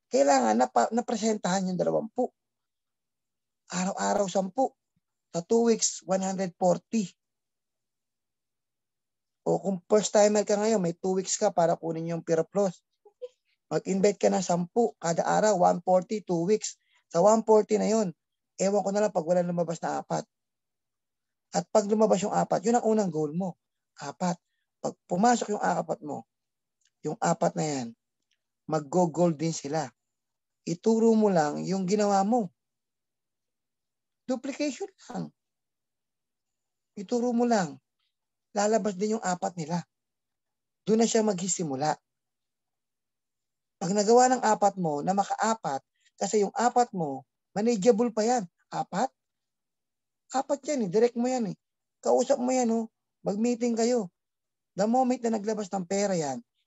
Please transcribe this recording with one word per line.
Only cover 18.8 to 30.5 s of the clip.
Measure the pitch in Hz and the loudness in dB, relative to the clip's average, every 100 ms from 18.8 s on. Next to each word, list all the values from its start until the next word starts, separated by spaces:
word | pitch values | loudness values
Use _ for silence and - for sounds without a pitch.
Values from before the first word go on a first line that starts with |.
ko | 196 | 0
na | 202 214 | 0 0
lang | |
pag | 185 160 | 0 0
wala | 180 | 0
lumabas | 175 175 160 - | 0 -2 -4 -4
na | 143 143 | -6 -6
apat. | - 135 - _ _ _ _ _ _ _ _ _ _ _ _ | -6 -6 -8 _ _ _ _ _ _ _ _ _ _ _ _
At | - - | -6 0
pag | 220 202 | 0 2
lumabas | 214 214 196 | 2 2 2
yung | 208 | 0
apat, | 175 - 160 190 | -2 0 -2 0
yun | 240 | 0
ang | 220 | 2
unang | 220 190 | 0 0
goal | 151 151 | -2 -4
mo. | 165 190 - _ _ _ - | -4 -8 -10 _ _ _ -14
Apat. | 143 - 180 170 _ _ _ _ | -12 -6 -4 -6 _ _ _ _
Pag | - - - | -10 -10 -6
pumasok | 180 240 240 - | 2 2 2 0
yung | 208 | -4
apat | 180 170 165 156 | -2 -2 -4 -8
mo, | 147 131 - _ _ _ _ _ _ _ 151 | -8 -12 -12 _ _ _ _ _ _ _ -10
yung | - | -2
apat | 170 170 175 | -2 0 0
na | 175 156 | -2 -4
yan, | 139 117 - _ _ _ _ _ _ - | -4 -8 -12 _ _ _ _ _ _ -6
mag-go-goal | 156 139 170 170 151 175 139 | -6 -2 0 0 2 0 0
din | 165 | -4
sila. | 160 139 156 135 _ _ _ _ _ _ | -6 -6 -6 -6 _ _ _ _ _ _